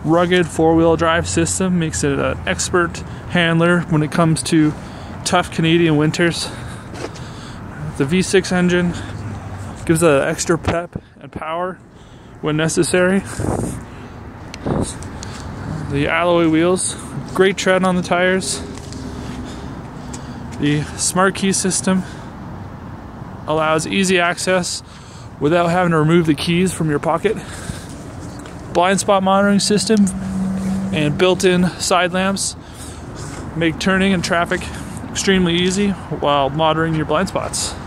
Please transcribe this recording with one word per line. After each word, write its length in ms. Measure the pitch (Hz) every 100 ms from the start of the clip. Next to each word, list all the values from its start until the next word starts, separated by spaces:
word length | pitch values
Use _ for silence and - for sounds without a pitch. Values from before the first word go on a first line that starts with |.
rugged 420 | 147 165 175 180 170
four-wheel 520 | - 160 165 165 160
drive 300 | 165 165 165
system 520 | - 160 - 190 180
makes 240 | 160 -
it 160 | 147 139
an 180 | 135 - -
expert 520 | 180 - 180 170 - - - -
handler 520 | 175 165 165 170 175 160
when 140 | 156
it 80 | 151
comes 320 | - 165 160
to 280 | - 165 151 151 - - - -
tough 280 | - 180 175
Canadian 460 | - 165 170 170 151
winters. 500 | 156 - 170 - - - - - - - - - - - - - - - 151 -
The 60 |
V 200 | 139 185
six 280 | 180 196 -
engine 400 | 180 180 180 180 165 - - - - - - - - -
gives 180 | 165
it 60 | 170
extra 480 | 139 139 160 - 165
pep 440 | - 170 175 - - -
and 100 | 143
power 480 | - 156 165 180 175 - - - - - -
when 160 | 156 151
necessary. 600 | 160 156 165 185 180 196 - - - - - - - - - - - - - - - - - - - - - - - - - - -
The 160 | 139 147
alloy 400 | 165 175 175 165
wheels, 460 | 160 170 185 - - - - -
great 220 | - 190 196
tread 300 | - 185 185
on 100 | 180
the 60 |
tires. 580 | 175 175 185 185 185 - - - - - - - - - - - - - - - - - - - - -
The 240 | 147 147 143 -
smart 380 | - 175 190 190
key 180 | 196
system 500 | 185 190 - - 190 180 - - - - - - - - - - - - - -
allows 400 | 156 156 160 160
easy 320 | 196 185 185
access 640 | 175 170 - 185 175 - - - - - - -
without 280 | 147 175 170
having 240 | 175 180
to 60 | 165
remove 280 | 156 170 165
the 100 | 143
keys 380 | - 170 185
from 160 | - 160
your 100 | 143
pocket. 380 | 160 165 240 220 - - - - - - - - - - - - -
Blind 260 | - 180 196
spot 240 | - 196
monitoring 380 | 190 196 202 202
system 440 | - 208 - 220 196 - - - - - - - -
and 240 | - 151 147
built-in 520 | 180 185 190 180 180 -
side 320 | - 185 180
lamps 460 | 180 190 196 - - - - - - - - - - - 160
make 240 | 165 151
turning 320 | 196 190 190
in 100 | 190
traffic 380 | - 170 170 180 - - - - -
extremely 460 | - - 190 180 170
easy 360 | 180 185 202
while 580 | 185 - 151 143 143 139
monitoring 440 | 147 160 160 165
your 120 | 156 151
blind 240 | 151 196
spots. 440 | 135 113 - - -